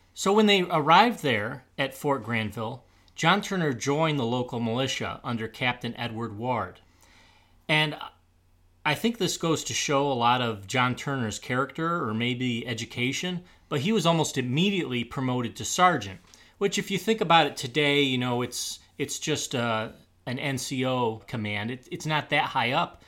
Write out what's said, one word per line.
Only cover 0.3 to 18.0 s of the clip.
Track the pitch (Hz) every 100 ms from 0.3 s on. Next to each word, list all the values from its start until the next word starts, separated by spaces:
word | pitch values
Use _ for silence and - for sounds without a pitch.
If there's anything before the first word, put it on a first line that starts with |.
when | 208 214
they | 202
arrived | 180 160 147 175 233 214
there | 147 110 107 135 - -
at | 135
Fort | - 147 135
Granville, | 110 117 107 104 110 127 - _ _
John | - 160 202
Turner | 202 190 156
joined | 117 135 143 160 147
the | 117
local | 123 123 123
militia | 117 117 131 - 101 -
under | 135 117 110
Captain | - 127 120 120 120
Edward | 117 110 113 104
Ward. | 123 120 90 85 _ _ _ - - _ _ _ -
And | 156 156 147 - - _ _ _ _ _ _
I | 151 143
think | 226 226
this | 180 -
goes | 165 147 -
to | 117
show | - 139 143
a |
lot | 127 117 123
of | 120 104 95
John | 131 127 123
Turner's | - 139 113 98
character | - 131 135 - 165 170
or | 127 110
maybe | 120 123 127 117 123
education, | 113 117 135 123 135 180 180 - - -
but | 147
he | 156
was | 220 170
almost | 165 151 -
immediately | 123 131 196 196 139 123
promoted | 117 - 131 127 117 -
to | 107
sergeant, | - 180 165 95 95 - - - -
which | 202 202
if | 190
you | 190
think | - 220
about | 175 165 143
it | -
today, | 131 135 147 143